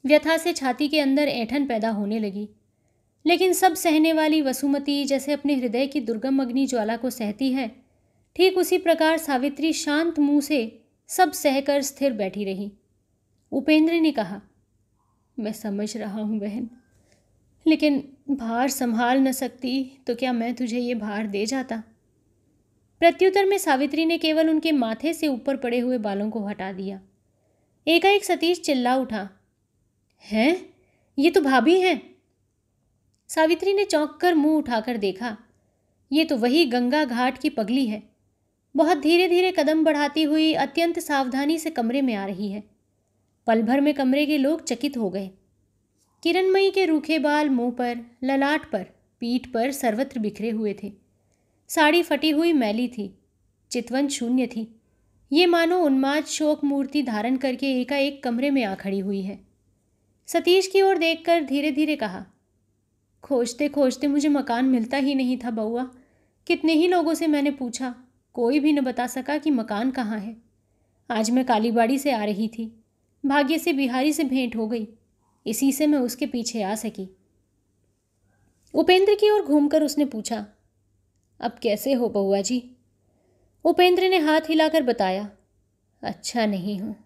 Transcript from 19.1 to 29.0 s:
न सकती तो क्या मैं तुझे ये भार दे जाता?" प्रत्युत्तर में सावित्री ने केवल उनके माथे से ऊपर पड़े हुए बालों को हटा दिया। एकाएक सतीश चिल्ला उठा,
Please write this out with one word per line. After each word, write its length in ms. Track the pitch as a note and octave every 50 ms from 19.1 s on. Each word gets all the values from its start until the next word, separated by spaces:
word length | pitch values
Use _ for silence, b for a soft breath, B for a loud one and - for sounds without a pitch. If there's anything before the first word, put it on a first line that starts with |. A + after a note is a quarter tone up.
| B3+ C4+
न 140 | C4+ C4 B3+
सकती 680 | C4 C4 B3 - - - B3 B3+ C4+ C4 C4 - _ _
तो 80 | - A#3+
क्या 180 | A#3 C4 B3+ B3
मैं 220 | A#3 A3+ A#3 B3
तुझे 240 | A#3+ B3+ A#3 A3 B3
ये 160 | B3 A#3+ B3
भार 320 | A3+ G#3 G#3+ G#3 G#3 A3+
दे 200 | G#3+ G3 G3+ G#3+
जाता?" 360 | A3 C4+ C4 B3+ C4 A3+ A3+ A3 - _ _ _ _ _ _ _ _ _ _ _ _ _ _ _ _ _ _ _ _ _ _
प्रत्युत्तर 460 | E4 E4+ E4+ E4+ F4+ F#4+ F#4+ G4+ G4
में 140 | F#4+ G4+ F#4+
सावित्री 460 | - D#4+ C#4+ B3+ C#4 C#4+ D4 D4+ E4
ने 140 | D#4+ E4+ E4
केवल 320 | E4 D#4 D#4 D#4 D#4+ D#4+
उनके 220 | D#4+ D#4 D#4 E4 D#4
माथे 400 | C#4 A#3+ A3 A3 A3+ - D#4 E4
से 160 | E4 E4 D4+
ऊपर 280 | C4+ A3+ - C#4 C4+
पड़े 220 | C4+ C4+ A#3+ A#3 B3
हुए 200 | A#3+ B3 B3+ B3
बालों 320 | G#3 G#3 G3 G3 G3+ G#3+
को 160 | G#3+ A#3 G3+
हटा 260 | G3+ G#3 - F#3 F#3+ G3
दिया। 280 | F#3 G3 F#3+ G3 F#3+ F#3+ _ _ _ _ _ _ _ _ _ _ _ _ _ _ _ _ D4
एकाएक 360 | D#4+ E4+ E4+ G4 G4+ G4+ G4+
सतीश 360 | - F4+ D4 - E4 F4+ E4+
चिल्ला 360 | - - C#4+ B3+ B3 A#3+ B3+
उठा, 340 | C4+